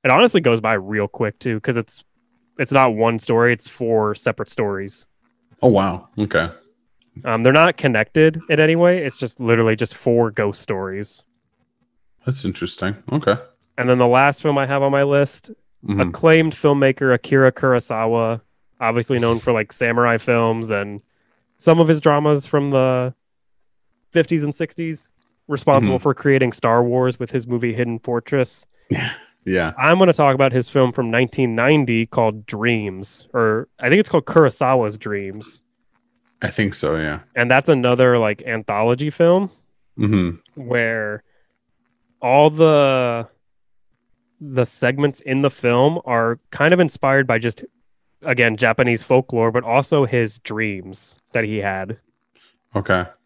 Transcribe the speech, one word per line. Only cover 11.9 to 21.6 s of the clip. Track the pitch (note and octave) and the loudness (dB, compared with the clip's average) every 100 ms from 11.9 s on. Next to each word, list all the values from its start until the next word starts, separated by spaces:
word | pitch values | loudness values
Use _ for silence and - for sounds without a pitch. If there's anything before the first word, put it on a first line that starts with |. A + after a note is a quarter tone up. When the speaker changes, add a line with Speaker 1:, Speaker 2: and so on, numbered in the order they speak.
| _ _ _ - | _ _ _ -8
Speaker 2:
That's | C3 G2+ | -6 -6
interesting. | F#2+ E2 - F#2 G#2 - | -6 -10 -6 -8 -8 -6
Okay. | D3+ G2+ B2 - _ _ - | -2 0 -2 -4 _ _ -4
Speaker 1:
And | B2+ | 0
then | B2+ | 4
the | B2 | 4
last | B2+ C#3 C#3 | 4 4 2
film | D#3 C#3 | -2 -2
I | C3+ | -2
have | C#3 | 0
on | C#3 | 0
my | C#3 | 0
list, | C#3 C#3+ C#3+ - - A3 _ _ | 2 2 0 -6 -20 -20 _ _
Speaker 2:
Mm-hmm. | - G2+ | -6 -2
Speaker 1:
acclaimed | F2+ E2+ E3 D#3+ D#3+ | -2 0 4 4 2
filmmaker | - D3+ C#3+ C3+ C3+ C3+ | 0 0 2 2 0 0
Akira | B2 - C#3 C3 | 0 2 4 4
Kurosawa, | - C3+ B2 - A2 A2+ A#2 A2+ A2+ _ _ _ _ | 2 0 0 -2 -4 -2 0 -2 -4 _ _ _ _
obviously | A2+ A#2 A2+ B2+ | -2 -2 -2 0
known | A#2 A#2 | 0 0
for, | B2 | 0
like, | A#2 G#2+ | -2 -4
samurai | - A#2+ A#2 A#2+ A2+ | -4 -2 2 2 0
films | - A#2 A2+ A2+ A2+ | 0 0 0 -2 -4
and | G#2 G2+ G2+ _ _ _ _ _ | -4 -4 -10 _ _ _ _ _
some | _ | _